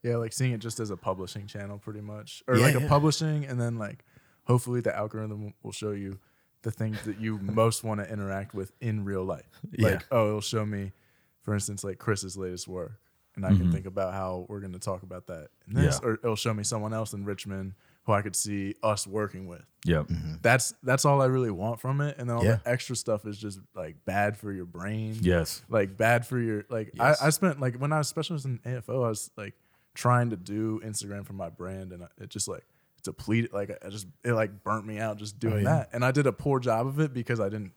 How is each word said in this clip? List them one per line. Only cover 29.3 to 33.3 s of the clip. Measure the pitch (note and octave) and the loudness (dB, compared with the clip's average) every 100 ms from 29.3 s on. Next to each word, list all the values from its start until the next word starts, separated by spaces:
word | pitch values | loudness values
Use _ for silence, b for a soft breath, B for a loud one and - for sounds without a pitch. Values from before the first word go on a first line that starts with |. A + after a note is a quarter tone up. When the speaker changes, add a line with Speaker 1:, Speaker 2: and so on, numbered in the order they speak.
| - | -10
Speaker 1:
like, | G2+ - _ _ _ | -12 -14 _ _ _
trying | - B2 B2 A#2+ | 0 6 6 4
to | G#2 | -2
do | F#2 G#2 A2 A2 | -4 -2 0 -2
Instagram | A2 G2+ G2+ G2+ | -4 -8 -8 -10
for | F#2+ | -10
my | G2 F2 | -8 -8
brand, | - F2+ F#2+ F#2 | -8 -8 -8 -10
and | F2+ E2+ _ | -12 -16 _
it | G2 | -12
just, | G#2 G2 | -6 -6
like, | F2+ _ _ _ _ | -6 _ _ _ _
depleted, | - - - | -10 -10 0